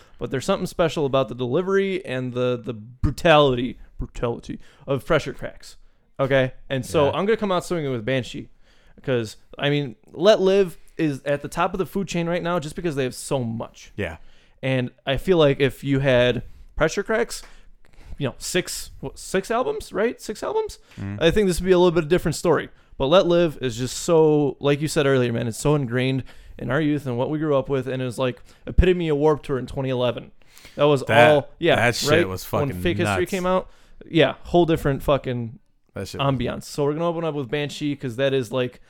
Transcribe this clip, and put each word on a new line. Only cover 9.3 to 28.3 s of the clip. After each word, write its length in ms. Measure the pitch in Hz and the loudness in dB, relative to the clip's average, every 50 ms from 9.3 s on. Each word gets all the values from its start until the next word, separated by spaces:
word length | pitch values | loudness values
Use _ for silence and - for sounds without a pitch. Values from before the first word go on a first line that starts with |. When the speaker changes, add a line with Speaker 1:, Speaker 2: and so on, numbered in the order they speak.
| - - - _ - - | -10 -16 -20 _ -10 -4
Speaker 1:
I 120 | - 143 | -2 0
mean, 260 | 147 147 143 123 - - _ _ | 0 0 -2 -4 -8 -14 _ _
Let 280 | - 127 170 208 220 180 | -6 2 6 6 6 6
Live 380 | 190 190 190 202 190 175 - - - - _ | 6 4 4 4 2 2 -2 -10 -20 -14 _
is 240 | - 165 151 139 127 - | -2 -2 -2 -2 -4 -2
at 180 | 143 143 143 | -4 -4 -4
the 60 | - 135 | -4 -6
top 260 | - 170 175 185 185 | -2 -2 -2 -2 -2
of 40 | 190 | -4
the 80 | 175 | -6
food 200 | - - 202 190 | -4 -4 -6 -6
chain 220 | - - 170 170 170 | -4 -4 -4 -2 -2
right 160 | 175 175 165 | -2 -2 -2
now 160 | 170 175 175 | -2 -2 -2
just 160 | 139 156 - | -4 -6 -10
because 180 | - 170 175 139 | -6 -6 -4 -2
they 80 | 139 | -2
have 120 | 131 123 120 | -4 -4 -6
so 280 | - - - 147 135 | -8 -6 -4 -4 -2
much. 500 | 123 113 113 117 117 - - - - - - | -2 -4 -6 -8 -10 -12 -14 -20 -20 -16 -8
Speaker 2:
Yeah. 220 | - 95 82 76 - - - - - _ _ _ _ | -6 -6 -6 -6 -10 -16 -20 -20 -20 _ _ _ _
Speaker 1:
And 300 | - 131 131 127 123 123 - _ _ | -4 -2 0 0 -2 -4 -8 _ _
I 120 | 139 135 | -4 -4
feel 200 | 127 - 190 185 | -2 2 2 4
like 220 | 165 151 143 139 - | 6 6 4 4 2
if 240 | 143 127 - - | 0 0 -2 -4
you 160 | - 139 139 135 | -4 -2 0 2
had 460 | 139 139 127 123 123 123 117 123 - - - - - - - | 2 4 4 4 4 2 2 -2 -6 -10 -16 -20 -20 -12 -2
Pressure 260 | - 156 160 - 202 | 0 0 0 0 -4
Cracks, 400 | 196 - 220 220 226 - - - - - - - - - - _ - - - - - - - - | -4 -2 -2 -2 -2 -4 -6 -12 -14 -18 -20 -20 -20 -20 -20 _ -20 -20 -20 -20 -18 -16 -8 -6
you 100 | 143 120 | -6 -6
know, 60 | - - | -6 -8
six, 520 | - - - 180 175 - - - - - - - | -10 -4 -2 -2 -2 -4 -8 -10 -12 -12 -14 -14
what, 180 | - 131 - - | -14 -14 -14 -14
six 320 | - - - 190 190 - | -10 -4 -4 -4 -2 -2
albums, 420 | 226 240 - 427 427 415 - - | -2 -2 -2 -4 -6 -8 -10 -8
right? 280 | - 190 214 247 - - | -4 -2 -2 -2 -4 -6
Six 240 | - - 214 - - | -10 -12 -10 -8 -8
albums? 340 | - - 440 440 415 - - - _ - 110 | -4 -4 -4 -4 -4 -10 -14 -20 _ -14 -10
Speaker 2:
Mm. 220 | 101 98 101 104 | -10 -8 -4 0
Speaker 1:
I 120 | 160 170 | 0 2
think 160 | - 214 208 185 | 2 2 2 2
this 120 | 170 - | 0 -2
would 60 | 180 | 2
be 60 | 185 | 4
a 60 | 180 175 | 4 6
little 120 | 180 180 | 6 4
bit 140 | 160 175 156 | 4 2 0
of 20 | |
a 20 | 147 | 2
different 280 | 185 175 - 170 139 | 0 0 0 -2 -4
story. 320 | - - 175 147 143 - - - - _ _ - | -2 0 0 0 0 -2 -6 -12 -20 _ _ -8
But 100 | - 139 | -4 0
Let 200 | 135 170 196 185 | 4 4 4 4
Live 320 | 175 170 170 175 160 - - | 4 4 4 4 2 0 -4
is 160 | 127 127 110 | -6 -6 -4
just 200 | 117 127 123 - - | -4 -6 -6 -6 -6
so, 580 | - - 170 160 160 151 151 147 147 135 - - | 0 2 4 6 6 6 4 4 2 0 -2 0
like 200 | - 143 147 139 | 0 0 2 2
you 60 | 156 | 0
said 180 | 143 - 165 139 | -2 0 0 2
earlier, 280 | 135 135 127 123 117 | 4 4 4 2 2
man, 160 | 117 117 123 117 | 0 -2 -4 -4
it's 100 | 110 - | -6 -2
so 160 | - 143 151 | 0 2 2
ingrained 480 | 147 139 113 120 127 127 131 135 131 - - - - - - - | 2 0 -2 -2 -2 0 0 -2 -2 -4 -8 -14 -20 -20 -20 -14
in 140 | - 131 127 | -10 -6 -2
our 100 | 127 156 | -2 0
youth 260 | 160 147 151 143 147 | 0 0 0 -2 -2
and 120 | 131 120 120 | -4 -4 -2
what 100 | 131 131 | -2 -2
we 120 | 156 151 | -2 -4
grew 160 | 160 156 143 | -2 0 0
up 120 | 135 131 - | 0 0 0
with, 200 | 143 135 123 131 | -2 -2 -2 -4
and 120 | 127 127 | -6 -4
it 40 | 127 | -6
was, 160 | 127 107 139 | -6 -4 -2
like, 200 | 131 127 | -2 -2